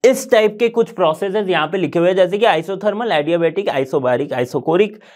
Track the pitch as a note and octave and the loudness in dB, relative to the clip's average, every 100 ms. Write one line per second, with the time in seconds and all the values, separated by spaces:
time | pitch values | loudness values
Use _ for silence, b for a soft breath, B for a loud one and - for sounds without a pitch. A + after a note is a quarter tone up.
0 | B3+ C4 - A3+ G#3+ G#3+ A#3 A#3 A3+ F3+ | 2 2 2 2 2 0 0 0 -2 0
1 | E3 D#3 G3 G#3+ F#3+ E3 D#3 G3 D3 E3+ | 0 0 -2 -2 0 0 0 -2 -2 0
2 | F3 F#3+ F3+ G3+ A3+ E3 G3 F#3+ G#3 G#3 | 2 2 0 2 2 2 -2 -4 -4 -4
3 | A#3 D#3 D3 E3+ E3 D#3+ G3+ C#3 C3+ D3+ | -2 -2 0 0 0 -2 -4 -2 -2 -2
4 | B2+ B2 C#3+ B2 B2 C3+ D#3 F3 G#3 G#3+ | 0 -2 -2 -4 -4 -4 0 0 0 -2
5 | b | b